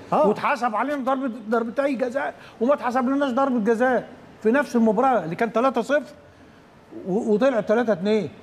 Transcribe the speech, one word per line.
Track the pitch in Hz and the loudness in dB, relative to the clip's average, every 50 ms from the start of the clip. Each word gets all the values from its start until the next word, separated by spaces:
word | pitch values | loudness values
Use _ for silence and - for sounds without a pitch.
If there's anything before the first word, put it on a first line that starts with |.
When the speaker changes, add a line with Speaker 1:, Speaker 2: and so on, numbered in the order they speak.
| - - 175 | -4 -2 2
Speaker 1:
آه. | 233 294 | 2 4
Speaker 2:
واتحسب | 202 208 - - 226 285 214 240 247 208 | 4 2 2 0 -2 0 0 -2 -2 0
علينا | 208 247 277 294 277 240 | -2 -2 -2 -4 -4 -2
ضربه، | 254 269 262 277 247 214 254 202 214 | -2 -2 -2 -2 -4 -6 -8 -4 -2
ضربتي | 233 226 233 233 - 285 277 294 269 | -2 0 0 -2 -2 -2 -2 0 0
جزاء | 202 254 247 233 277 - 285 - - - - - - | -2 -2 -2 -2 -4 -4 -6 -8 -10 -16 -16 -6 -2
وما | 226 262 294 | 0 0 2
اتحسب | - - 247 226 262 247 254 | 0 0 -2 0 0 0 0
لناش | 277 285 285 277 | 0 0 0 0
ضربه | 226 269 269 277 240 240 | 0 0 0 0 0 0
جزاء | 196 240 233 214 247 262 247 202 - - - - - - - - - | 2 2 2 2 2 2 2 0 -2 -6 -12 -20 -20 -20 -10 -4 0
في | 214 | 2
نفس | 240 285 285 - - | 2 2 2 0 2
المباراه | 240 226 220 202 214 262 269 247 208 160 | 2 2 2 4 4 2 2 2 2 0
اللي | 160 180 | -2 -4
كان | - 233 220 - | -2 -2 -2 0
تلاتة | 220 254 269 247 247 | 0 0 2 0 0
صفر | - - 277 302 254 - - - - - - - - - - - - - - - - - - 113 - | -2 0 0 -2 -2 -4 -12 -20 -20 -20 -20 -20 -20 -20 -20 -20 -20 -20 -20 -20 -20 -20 -18 -10 -6
و-، | 185 175 226 247 226 208 | -4 -2 -2 0 0 0
وطلع | 196 254 277 247 214 | 2 2 2 2 0
تلاتة | - - 214 240 247 220 202 | 0 2 2 2 2 0 0
اتنين. | 160 185 208 220 214 175 - - - | 0 0 0 0 0 -2 -4 -10 -14